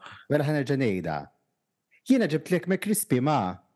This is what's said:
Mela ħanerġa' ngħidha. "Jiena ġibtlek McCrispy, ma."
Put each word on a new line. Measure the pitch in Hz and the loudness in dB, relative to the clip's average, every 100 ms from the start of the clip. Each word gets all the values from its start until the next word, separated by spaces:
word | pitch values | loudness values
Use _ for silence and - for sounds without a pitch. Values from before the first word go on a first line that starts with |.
| - - - | -10 -20 -2
Mela | 147 | 0
ħanerġa' | 147 151 135 139 | 0 -2 0 0
ngħidha. | 127 92 82 76 73 _ _ _ _ _ _ _ - | 0 0 -2 -6 -8 _ _ _ _ _ _ _ 2
"Jiena | 262 190 | 2 2
ġibtlek | 151 - 180 175 | 0 0 -2 0
McCrispy, | 190 208 220 - 127 | -2 0 -2 0 0
ma." | 139 143 92 90 _ | 2 2 0 -4 _